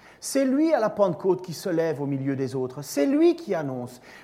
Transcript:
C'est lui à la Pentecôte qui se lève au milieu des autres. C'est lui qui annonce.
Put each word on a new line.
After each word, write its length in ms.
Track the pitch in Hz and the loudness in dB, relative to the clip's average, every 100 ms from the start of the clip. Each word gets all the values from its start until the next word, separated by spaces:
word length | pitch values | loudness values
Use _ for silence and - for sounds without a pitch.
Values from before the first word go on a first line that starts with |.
| - - | -20 -14
C'est 240 | - 269 | -2 0
lui 300 | 262 269 320 | 2 2 2
à 60 | 277 | 2
la 100 | 214 | 0
Pentecôte 500 | 208 196 151 190 180 | 2 2 2 0 0
qui 140 | - | -2
se 160 | 147 196 | -8 -2
lève 320 | 165 165 143 | 0 0 -2
au 40 | 143 | -2
milieu 300 | 135 135 131 | -2 -2 -2
des 180 | 131 | -2
autres. 280 | 131 127 147 | -4 -4 -6
C'est 240 | 143 285 277 | -6 0 2
lui 300 | 294 339 339 | 4 4 2
qui 180 | 208 | -4
annonce. 480 | 160 139 127 123 - - - | -4 -2 -6 -8 -12 -20 -20